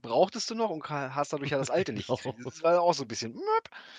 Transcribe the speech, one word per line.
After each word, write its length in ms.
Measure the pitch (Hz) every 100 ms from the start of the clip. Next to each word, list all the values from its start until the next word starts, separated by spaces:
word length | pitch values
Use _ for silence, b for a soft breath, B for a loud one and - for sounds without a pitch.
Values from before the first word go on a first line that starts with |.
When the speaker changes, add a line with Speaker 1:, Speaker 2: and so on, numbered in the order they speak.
Speaker 1:
brauchtest 480 | 120 117 190 233 -
du 40 | 226
noch 140 | 220
und 120 | 160
ka-, 320 | - 151 131
hast 180 | 135 143
dadurch 180 | 147 139
ja 60 | 139
das 120 | 131
alte 220 | 151 185
nicht 160 | 107 -
Speaker 2:
<laughs> 80 | 123
Genau. 0 |
Speaker 1:
gekriegt. 220 | 131 117
Das 180 | 127 -
war 120 | 160
ja 60 | 175
auch 140 | 175
so 100 | 147
ein 40 | 120
bisschen 260 | 110 117
möp. 360 | 156 403 440 - B B